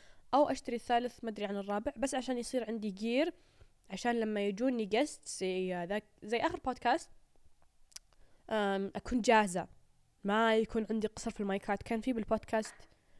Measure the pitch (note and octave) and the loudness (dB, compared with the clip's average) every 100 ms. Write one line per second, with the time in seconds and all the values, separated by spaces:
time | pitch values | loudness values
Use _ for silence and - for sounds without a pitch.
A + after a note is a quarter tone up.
0 | - - - C4 D4 C4+ - A#3 - A#3+ | -20 -20 0 4 4 2 -4 -4 0 0
1 | A#3+ - A3+ G#3+ G#3 G3+ G3 G3+ B3+ A3 | 0 -4 -8 -4 -4 -4 -2 -2 -4 -2
2 | C4+ C4+ A#3+ B3 A#3 C4 G#3+ A3+ G#3 F#3+ | -2 -2 -2 -4 -2 -2 -2 -4 -4 -4
3 | A3+ B3 E4 - - _ - _ - F#3+ | 0 2 2 0 -14 _ -20 _ -12 -4
4 | A#3+ A#3 G#3+ G#3 G3+ G3 B3+ B3 G3+ A3 | 0 0 0 0 0 0 0 0 0 2
5 | D4 - - - F#3 F#3 F#3 F3+ F3 G#3 | 0 -2 -12 -4 -2 -2 -2 -4 -4 -4
6 | - _ G#3 A#3 - C4+ C4+ B3 A#3+ D4+ | -6 _ -4 0 0 -2 -4 -2 2 2
7 | - - - - - - - _ - - | 0 -16 -20 -20 -20 -20 -20 _ -20 -20
8 | - - - - - A3 G3+ G3 G3 G3+ | -20 -20 -20 -20 -4 0 2 0 -2 -6
9 | - B3 G#3+ A3 G#3 F3 - - - _ | -4 0 6 6 6 0 -6 -10 -20 _
10 | _ _ G3 G#3+ A3+ A3 A3 A3+ G#3+ A3 | _ _ -2 2 4 4 2 -2 -2 -2
11 | G#3 - A#3 - G3+ G3 - G3+ - A3+ | -2 -4 -8 -4 -2 -2 -2 -4 -2 -2
12 | C4 A#3 G#3 A3 - A3+ G#3+ - - _ | 0 -2 0 -2 0 -2 -2 -8 -20 _
13 | _ - | _ -20